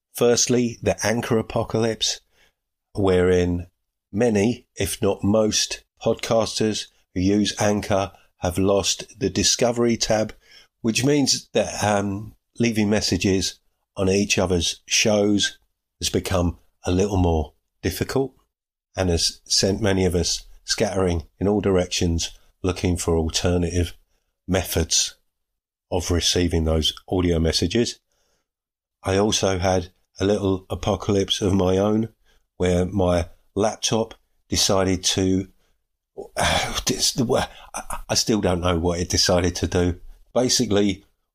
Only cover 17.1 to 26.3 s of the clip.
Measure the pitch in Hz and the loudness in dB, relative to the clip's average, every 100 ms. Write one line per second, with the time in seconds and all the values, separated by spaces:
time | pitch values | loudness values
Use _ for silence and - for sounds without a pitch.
17.1 | 95 87 80 76 _ _ _ 98 - - | 2 2 2 -2 _ _ _ -6 -4 -2
18.1 | 131 135 - _ _ _ _ _ - 92 | -2 -4 -8 _ _ _ _ _ -4 0
19.1 | 82 - - - - 98 101 107 95 92 | 0 -2 -6 -4 0 0 0 0 2 2
20.1 | 87 85 - - - - - 104 98 92 | 0 -2 -4 -10 -18 -8 -2 -2 0 0
21.1 | 85 - _ 95 104 98 92 87 - 87 | -2 -6 _ 0 2 2 2 0 -2 0
22.1 | 85 - - _ _ 92 90 92 87 - | 0 -4 -10 _ _ -4 -2 -2 0 0
23.1 | 82 82 - 92 90 85 87 85 - _ | 0 0 -2 0 0 0 -2 -4 -6 _
24.1 | _ _ _ - 92 - 87 80 - - | _ _ _ -4 -2 -2 -2 0 -2 -2
25.1 | - _ _ _ _ _ _ _ 92 - | -8 _ _ _ _ _ _ _ -6 -2
26.1 | 85 - | 0 0